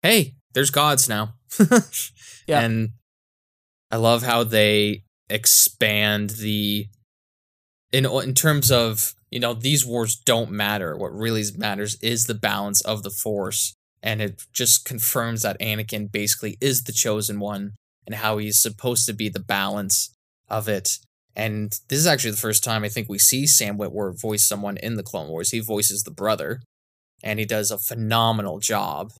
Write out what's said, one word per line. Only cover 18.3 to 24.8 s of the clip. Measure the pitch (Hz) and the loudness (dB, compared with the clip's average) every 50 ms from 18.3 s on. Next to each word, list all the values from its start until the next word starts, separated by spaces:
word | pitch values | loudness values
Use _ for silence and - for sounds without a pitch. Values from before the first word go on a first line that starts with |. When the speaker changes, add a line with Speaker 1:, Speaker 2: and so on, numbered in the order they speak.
| 110 107 | 0 0
Speaker 1:
he's | 107 107 104 - | -2 0 2 2
supposed | - 117 107 107 - 127 123 117 - - | 0 0 -4 -4 -4 -2 0 0 0 -2
to | 110 | -2
be | 101 110 107 | -4 -4 -4
the | 92 98 | -4 -6
balance | 95 - 101 98 98 98 101 104 101 98 101 - - - _ _ _ _ _ _ _ _ | -6 -4 -2 -2 -2 -2 -4 -4 -2 -2 -2 -2 -2 -4 _ _ _ _ _ _ _ _
of | 104 110 104 110 | -6 -4 -2 -2
it. | 107 98 98 - - - _ _ _ _ _ _ _ | -4 -2 -2 -4 -6 -6 _ _ _ _ _ _ _
And | 104 107 110 107 107 107 104 107 - _ _ | -6 -4 -4 -4 -4 -6 -6 -6 -10 _ _
this | 139 139 | -2 2
is | 156 180 | 2 2
actually | 156 131 - 117 | 2 2 0 -2
the | 104 104 | -2 -2
first | - 113 107 - - | -2 0 0 0 0
time | - 113 110 104 | 2 -2 -2 -2
I | 104 | -4
think | 107 127 110 - | -4 -6 -6 -6
we | 101 101 | 0 2
see | - - - 131 139 | 4 4 4 2 2
Sam | 147 - - 117 104 101 104 | 4 4 4 4 2 -2 -4
Witwer | 104 92 - 101 104 95 90 - | -6 -6 -4 -4 -4 -4 -6 -6
voice | - 113 107 104 - - | -4 -4 0 2 2 2
someone | 104 101 101 101 101 | 0 -2 -6 -6 -8
in | - | -6